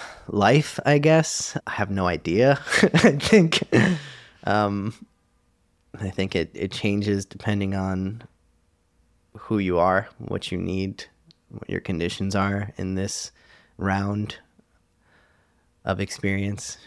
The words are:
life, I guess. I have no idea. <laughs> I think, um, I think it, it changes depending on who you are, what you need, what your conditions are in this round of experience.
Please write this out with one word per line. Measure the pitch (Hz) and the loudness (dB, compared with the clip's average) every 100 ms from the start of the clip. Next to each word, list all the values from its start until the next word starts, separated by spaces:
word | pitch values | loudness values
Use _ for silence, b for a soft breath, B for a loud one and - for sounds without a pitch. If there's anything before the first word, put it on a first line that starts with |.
| B B B | B B B
life, | 104 101 143 - - - | 2 6 6 2 -2 2
I | 147 | 4
guess. | 151 160 156 - - - - | 6 4 2 -2 -6 -8 -8
I | |
have | - 101 | -4 -2
no | 98 90 | 0 0
idea. | 82 78 92 127 139 - | 0 0 4 4 4 0
<laughs> | - 202 | 2 4
I | 175 208 | 6 4
think, | 143 - 220 160 - - 127 147 170 B B B B - | 4 4 6 6 2 2 2 4 0 B B B B -2
um, | 104 104 101 101 - - _ _ _ _ _ _ _ _ - | 0 2 0 -4 -8 -18 _ _ _ _ _ _ _ _ -10
I | 95 | -8
think | - 95 95 | -2 -2 -2
it, | 80 | -4
it | - 98 | -4 -6
changes | - 107 101 104 101 98 | -2 -2 0 0 -2 -4
depending | - - 104 98 98 | -8 -4 -2 -2 -2
on | 95 95 95 110 - _ _ _ _ _ _ _ _ _ _ - | -4 -4 -6 -8 -16 _ _ _ _ _ _ _ _ _ _ -16
who | - 110 | -4 -2
you | 95 87 | 2 2
are, | 90 92 104 - | 4 2 0 -12
what | 120 98 - | -8 -8 -6
you | 90 | -6
need, | 90 92 98 95 - _ _ _ _ | -4 -4 -4 -8 -16 _ _ _ _
what | 113 - | -16 -8
your | 92 | -8
conditions | - 87 87 - 98 98 | -4 -4 -4 -4 -4 0
are | 98 101 101 - | 0 -2 -6 -8
in | 92 95 | -6 -4
this | 98 - - b b b b b | -4 -6 -12 b b b b b
round | 98 98 98 104 104 - _ _ _ _ _ _ b b b b b b b _ - | -2 -2 -2 -4 -6 -10 _ _ _ _ _ _ b b b b b b b _ -4
of | 95 | -4
experience. | 98 - 101 98 98 104 - - | -4 -4 -4 -2 -4 -6 -10 -14